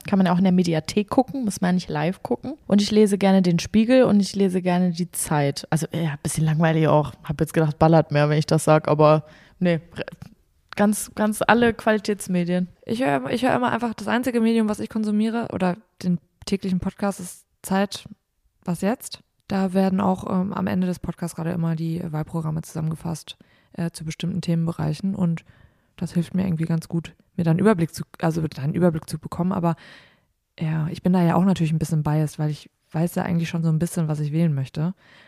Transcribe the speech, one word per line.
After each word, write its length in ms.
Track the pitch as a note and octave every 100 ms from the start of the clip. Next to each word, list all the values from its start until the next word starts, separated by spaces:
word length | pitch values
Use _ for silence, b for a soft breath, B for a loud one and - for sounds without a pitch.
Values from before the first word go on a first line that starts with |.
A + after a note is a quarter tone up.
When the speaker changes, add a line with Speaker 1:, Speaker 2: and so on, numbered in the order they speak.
| -
Speaker 1:
Kann 120 | G3
man 80 | F#3
ja 60 |
auch 40 | F3+
in 60 |
der 100 | F#3+
Mediathek 560 | F3+ F3 D#3+ - - G3+
gucken, 340 | - B3+ C4+
muss 160 | A3+ -
man 100 | F3+
ja 40 |
nicht 160 | F3+ -
live 320 | D3+ D#3 F#3+
gucken. 320 | - B3 A#3+ D4 -
Und 160 | G3+
ich 80 | G#3
lese 260 | G#3+ G#3+ G3
gerne 240 | G3 F#3+
den 160 | F3+ E3+
Spiegel 460 | - G#3+ A3 B3+
und 160 | A#3+ G3+
ich 160 | F#3+ G3
lese 260 | G3 F#3
gerne 300 | F3+ F3 F3+
die 200 | E3+ F3
Zeit. 540 | - - D3+ C#3+ C#3 -
Also, 160 | D#3+ D#3+
ja, 200 | E3+ E3
ein 80 | C#3+
bisschen 240 | D3+ - D#3
langweilig 420 | D#3 E3 D#3+ D#3
auch. 260 | D3 C#3 -
Hab 180 | - D3
jetzt 140 | D#3 -
gedacht, 240 | D#3 D3+
ballert 320 | D#3+ E3 D3+
mehr, 180 | D3 D3
wenn 80 | D3+
ich 80 | D3+
das 180 | D#3+
sag, 240 | - D#3 -
aber 380 | D3 D3+ D#3 - B B B
nee, 220 | F3+ E3 - -
re-, 80 | - - - _ _ _ _ -
ganz, 340 | G#3 G#3+ - -
ganz 260 | G#3+ G#3+
alle 320 | - A3 A#3+
Qualitätsmedien. 960 | A3+ - G#3+ G3+ G3 - F3+ F3 F3+ F3+ - -
Speaker 2:
Ich 180 | A3+
hör, 240 | C4+ C#4 B3+
ich 100 | A3+
hör 140 | B3 A3+
immer 160 | B3
einfach, 240 | A#3 A#3 A3
das 120 | G#3
einzige 320 | A3 B3+ A#3+
Medium, 300 | A3+ A3+ G#3+
was 120 | G#3+
ich 80 | A3
konsumiere 580 | A3 G#3+ G#3 A3 A3+ -
oder 260 | - F#3 F3+ - -
den 160 | F3+ F3 _ _ -
täglichen 340 | G3 G3 F#3
Podcast, 400 | F#3+ - G3+ F#3+
ist 280 | F3+ - _ _
Zeit, 420 | - F#3+ G3+ - - - _ _ _ _
was 180 | - E3+
jetzt? 420 | F#3+ B3+ - - _ _ -
Da 260 | G3 F#3+
werden 260 | F#3 F#3+ F#3
auch, 300 | G3 F#3 -
ähm, 240 | F#3 F#3+
am 120 | F#3 F#3
Ende 220 | G3 F3+
des 120 | F3
Podcasts 360 | - - E3+ -
gerade 160 | E3
immer 240 | F3 E3 D#3+
die 260 | E3 E3 F3
Wahlprogramme 520 | D3+ D#3 E3 D#3+ D#3+
zusammengefasst, 760 | - D#3+ D#3 D#3+ E3+ D#3 - - b b b
äh, 180 | - E3+
zu 140 | - D#3
bestimmten 340 | - E3 F#3
Themenbereichen 760 | E3+ E3 E3 - D#3 D3+ F#3+
und 300 | F#3+ F3 E3 - b b b b b
das 160 | F3
hilft 200 | F3 E3
mir 120 | F3+ F#3+
irgendwie 180 | D#3+
ganz 240 | D#3+ E3 -
gut, 280 | E3 D#3 - _ -
mir 80 |
dann 160 | E3 E3
Überblick 340 | G3 G3 E3
zu, 100 | - - -
also 200 | E3+ D#3+ D#3
dann 160 | -
einen 120 | C3+ -
Überblick 340 | F3+ D#3+ -
zu 100 | D#3
bekommen, 320 | - - F3
aber 240 | G3 E3+ E3 B B B B B _ _ -
ja, 300 | D#3+ D#3 D#3
ich 140 | F#3
bin 80 | F#3
da 100 | F3+
ja 140 | E3+ E3
auch 80 |
natürlich 300 | F#3+ E3+ D#3+
ein 60 | D#3+
bisschen 220 | D#3 D#3+
biased, 380 | D3+ D3+ D3+ -
weil 100 | D3+
ich 200 | D3 - _ _
weiß 240 | D#3+ F3 -
ja 80 |
eigentlich 260 | - E3+ E3
schon 120 | E3+
so 60 | E3
ein 100 | D#3
bisschen, 300 | E3+ - D#3
was 140 | D3
ich 100 | D3
wählen 220 | D#3 E3+
möchte. 400 | C#3 C3+ - D#3+ F#3+ b b